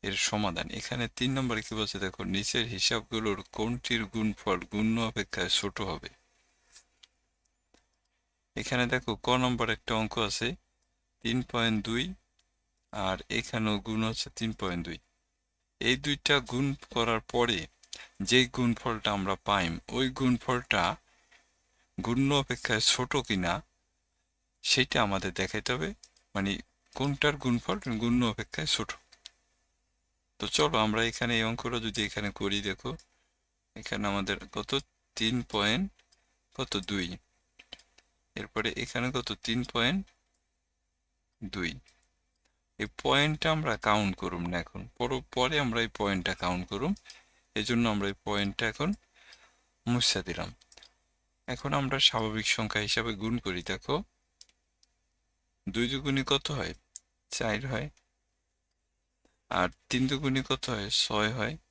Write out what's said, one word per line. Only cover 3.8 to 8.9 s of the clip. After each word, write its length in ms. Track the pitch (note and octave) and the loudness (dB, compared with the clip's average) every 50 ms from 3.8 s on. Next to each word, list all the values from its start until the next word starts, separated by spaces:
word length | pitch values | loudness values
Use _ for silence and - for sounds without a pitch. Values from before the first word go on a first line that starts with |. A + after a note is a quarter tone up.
| - - B2 A2+ A2 G2 - | -2 -2 0 0 0 -2 -2
গুণফল 460 | A2+ A2 G#2+ G2+ - - G#2+ F#2+ F2+ F#2 - - | 0 0 0 0 -2 0 0 0 0 -2 -4 -2
গুণ্য 220 | G#2 G#2+ A2 A2+ A#2 A#2 A2 | 0 2 2 2 2 0 -2
অপেক্ষায় 420 | - A2 G2+ - - - F2+ F2+ - - | -2 -4 -6 -4 -4 -4 0 2 2 2
ছোট 180 | - G2+ - - G#2+ F#2+ | 2 0 -4 -4 -4 -4
হবে? 180 | E2 D2+ - - - _ _ _ _ _ _ _ _ _ _ _ - - - _ _ _ - _ _ _ _ _ _ _ _ _ _ _ _ _ _ _ _ _ _ _ _ _ _ _ _ _ _ _ _ _ _ | -4 -6 -8 -12 -16 _ _ _ _ _ _ _ _ _ _ _ -20 -20 -20 _ _ _ -20 _ _ _ _ _ _ _ _ _ _ _ _ _ _ _ _ _ _ _ _ _ _ _ _ _ _ _ _ _ _
এখানে 280 | - A2 - B2+ B2 B2 A#2+ | -6 -4 0 2 2 2 2